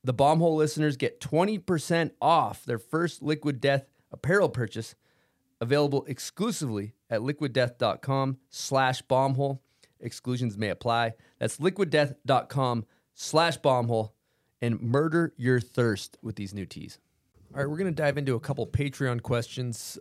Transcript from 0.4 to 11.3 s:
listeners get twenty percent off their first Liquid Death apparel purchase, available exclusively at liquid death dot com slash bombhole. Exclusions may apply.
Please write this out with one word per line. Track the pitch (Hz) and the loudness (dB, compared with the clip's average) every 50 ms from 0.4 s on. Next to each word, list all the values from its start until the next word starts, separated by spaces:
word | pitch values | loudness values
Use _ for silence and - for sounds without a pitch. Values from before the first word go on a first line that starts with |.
| 170 170 156 | 4 4 4
listeners | 156 151 151 151 151 151 151 139 | 4 2 0 2 0 0 0 0
get | 127 139 117 - - | 0 -2 -4 -4 -6
twenty | - - - 160 180 208 220 196 | -6 -2 0 2 2 2 0 -2
percent | - - 185 156 - - 175 165 165 147 - _ | -2 0 0 0 0 0 2 2 2 0 -2 _
off | - 151 170 156 127 104 - - - | 2 4 4 4 2 0 -4 -8 -6
their | - 123 107 | -6 -6 -6
first | - - - 160 175 170 - - 139 | -4 -4 -2 -2 0 -2 -4 -4 -4
Liquid | 151 156 147 151 147 139 - | -2 -2 -2 -2 -4 -2 0
Death | 139 139 139 135 135 - _ _ _ _ - | 2 2 2 2 0 -6 _ _ _ _ -16
apparel | - - 139 185 208 190 - | -6 -2 0 2 4 4 2
purchase, | - 127 117 104 - 110 110 - - _ _ _ _ _ _ _ _ _ _ _ _ _ | 2 -2 -6 -6 -6 -8 -10 -10 -14 _ _ _ _ _ _ _ _ _ _ _ _ _
available | 113 117 139 147 147 139 139 139 - | -2 0 2 2 2 2 0 0 -2
exclusively | - 113 - - - - - 202 240 180 - 156 127 107 104 101 107 - _ _ - | -4 -8 -10 -10 -12 -6 -4 -4 -2 -2 -4 -4 -4 -4 -4 -6 -8 -12 _ _ -4
at | 117 110 117 | -4 -2 -2
liquid | 135 147 147 156 135 113 | -4 -4 -4 -4 -2 0
death | 131 123 120 123 - | 0 0 0 0 0
dot | 123 107 85 - - | 0 0 0 -2 -2
com | 131 135 135 135 135 131 - _ _ | -2 0 0 0 0 -2 -6 _ _
slash | - - - - 135 135 131 127 127 - - | -14 -12 -6 -2 2 2 2 2 2 -2 -2
bombhole. | - 131 131 135 139 131 131 139 139 135 131 - _ _ _ _ _ _ _ | 0 2 2 2 2 2 0 0 -2 -4 -6 -10 _ _ _ _ _ _ _
Exclusions | - 117 - - - 123 127 120 127 117 101 101 | -14 -12 -12 -8 -6 -4 -4 -2 -2 -4 -2 -2
may | 107 104 | -2 -2
apply. | - - - 120 117 117 117 113 113 - _ _ | -2 -2 -2 0 2 2 0 0 -4 -8 _ _